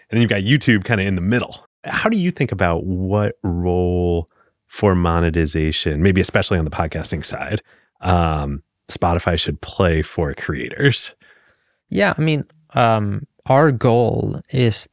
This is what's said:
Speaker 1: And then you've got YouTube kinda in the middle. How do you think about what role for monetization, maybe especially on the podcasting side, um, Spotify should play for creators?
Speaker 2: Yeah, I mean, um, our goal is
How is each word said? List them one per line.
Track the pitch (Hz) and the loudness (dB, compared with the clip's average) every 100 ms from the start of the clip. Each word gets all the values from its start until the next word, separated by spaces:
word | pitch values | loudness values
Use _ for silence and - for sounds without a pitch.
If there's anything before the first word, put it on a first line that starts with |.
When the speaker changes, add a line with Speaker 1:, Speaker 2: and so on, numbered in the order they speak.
| _ | _
Speaker 1:
And | 113 | 0
then | |
you've | 113 | 2
got | 104 | 2
YouTube | 98 147 - 107 | 2 2 2 2
kinda | - 107 | 2 -2
in | 98 92 | 0 0
the | |
middle. | 90 120 - - _ _ - | 0 0 -2 -10 _ _ -8
How | - 220 | -2 0
do | 220 | 0
you | 175 | 0
think | - 131 | -2 -2
about | 92 87 82 92 | 0 0 0 -2
what | 92 92 104 104 - | -2 0 0 0 -2
role | 95 87 90 90 90 90 87 85 82 _ _ _ _ | -4 -2 0 0 2 2 0 0 -4 _ _ _ _
for | - 104 90 | 0 2 4
monetization, | 85 85 85 80 78 80 78 - - 73 | 2 2 2 2 0 0 -2 -2 -2 2
maybe | 95 92 | 2 4
especially | - - - 92 | 2 0 0 0
on | 76 | 0
the | |
podcasting | - 80 80 - 78 | -4 -4 -6 -6 -8
side, | - - 69 107 - _ _ _ | -8 -8 -6 -6 -8 _ _ _
um, | 92 90 82 76 71 71 - _ - | 0 2 2 0 -4 -6 -12 _ -14
Spotify | - 85 85 - 85 | -4 0 0 0 -2
should | - 73 | -4 -8
play | - - 90 80 | -8 0 2 2
for | 78 - 76 | -2 -4 -6
creators? | 69 - 71 60 - 139 - - - _ _ _ _ _ _ _ | -6 -8 -6 -8 0 0 0 -6 -14 _ _ _ _ _ _ _
Speaker 2:
Yeah, | 190 196 - | 0 0 2
I | |
mean, | 156 151 - _ _ | 0 0 -4 _ _
um, | - 117 110 104 101 139 _ - | 0 2 2 0 -4 -8 _ 0
our | 135 156 | 4 4
goal | 120 123 113 113 113 104 - - | 4 2 4 2 0 -2 -6 -4
is | 135 117 - - | 0 0 0 -4